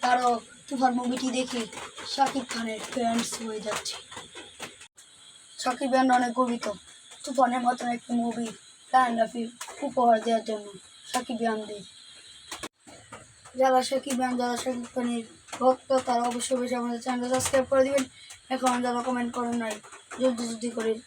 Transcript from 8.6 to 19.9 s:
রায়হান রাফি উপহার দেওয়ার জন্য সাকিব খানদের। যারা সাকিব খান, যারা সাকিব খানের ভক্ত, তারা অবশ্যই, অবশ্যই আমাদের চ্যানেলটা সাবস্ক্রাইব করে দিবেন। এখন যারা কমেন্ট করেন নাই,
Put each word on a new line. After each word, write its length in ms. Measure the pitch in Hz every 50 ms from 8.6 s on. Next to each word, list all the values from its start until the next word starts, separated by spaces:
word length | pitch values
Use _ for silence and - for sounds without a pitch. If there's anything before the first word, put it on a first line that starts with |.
| - - - _ - - -
রায়হান 200 | 254 254 240 233 226
রাফি 220 | 226 220 - 240 233 226 - - - - - - - 277
উপহার 300 | 233 - 247 233 233 220 220
দেওয়ার 180 | 233 226 226 220 226
জন্য 180 | 220 214 208 202 202 190 - - - - - -
সাকিব 260 | - 247 247 - 262 220 226
খানদের। 400 | 226 220 214 214 202 208 208 185 - - - - - - - - - - - - - - - - - _ _ _ - - - - - - - - - - _ _ - - 247
যারা 200 | 262 262 262 254 254 254
সাকিব 260 | 277 262 262 277 269 240
খান, 140 | 254 254 247 247
যারা 140 | 247 240 240 233 -
সাকিব 240 | 262 254 240 240 - -
খানের 300 | 254 240 240 240 233 226 - - - _ - - -
ভক্ত, 300 | 254 254 254 254 - _ 269 262 254 -
তারা 160 | 247 240 240 240
অবশ্যই, 260 | 240 240 240 - 262 254
অবশ্যই 200 | 247 240 247 240
আমাদের 180 | 240 240 240 233 226
চ্যানেলটা 260 | 254 247 247 240 247 254
সাবস্ক্রাইব 320 | 262 254 - - 269 254 254
করে 120 | - 269 262 269
দিবেন। 160 | 277 277 262 - - - - - - - _ - 254
এখন 200 | 254 254 254 247 247 247
যারা 140 | 247 240 247 240 254
কমেন্ট 240 | 247 240 240 233 233 247
করেন 180 | 240 240 233 240 233
নাই, 120 | 220 208 208 - -